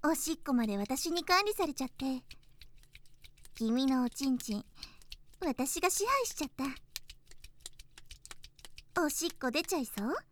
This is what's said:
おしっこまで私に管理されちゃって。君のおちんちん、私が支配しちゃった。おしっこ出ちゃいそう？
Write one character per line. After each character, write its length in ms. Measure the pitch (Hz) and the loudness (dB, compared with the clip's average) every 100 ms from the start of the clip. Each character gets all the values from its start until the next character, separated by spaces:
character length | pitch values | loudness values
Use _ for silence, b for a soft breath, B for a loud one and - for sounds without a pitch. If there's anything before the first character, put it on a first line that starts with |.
お 100 | - | 2
し 200 | 320 - | 2 0
っ 40 | 330 - | -2 2
こ 60 | |
ま 120 | 247 | 4
で 140 | 226 202 | 4 2
私 320 | 202 262 330 | 0 0 0
に 140 | 339 | 0
管 200 | 311 359 | 4 6
理 80 | 415 | 6
さ 140 | 415 339 | 2 2
れ 80 | |
ち 80 | 269 | 0
ゃ 40 | 262 | -6
っ 20 | |
て。 340 | - 269 262 - - - - - - - - - - - - - - | -2 -2 -2 -6 -20 -20 -20 -20 -20 -20 -20 -20 -20 -20 -20 -18 -2
君 300 | 226 233 269 | 2 4 4
の 180 | 262 | 4
お 60 | 247 | 2
ち 200 | - 277 | 0 0
ん 80 | 254 | 0
ち 160 | - | 0
ん、 100 | 208 - - B B B - - - | -4 -6 -16 B B B -18 -18 -4
私 400 | 359 - 269 - | -2 0 0 2
が 100 | 359 | 2
支 160 | - 415 | 2 2
配 200 | 539 480 | 2 2
し 100 | - | -2
ち 80 | |
ゃ 20 | 285 | -6
っ 40 | - 269 262 - - - - - - - - - - - - - - - - - - - - - | -2 -4 -4 -10 -14 -14 -20 -18 -18 -18 -18 -18 -18 -20 -18 -16 -16 -14 -14 -16 -16 -16 -16 -4
た。 80 | - | 2
お 60 | 311 | 2
し 180 | - 330 | 2 -2
っ 40 | - | -2
こ 100 | 254 | 0
出 140 | 254 | 0
ち 100 | 311 | 0
ゃ 40 | 349 | 0
い 80 | 247 | 0
そ 180 | - | -2
う？ 100 | 208 403 - | -2 -2 -6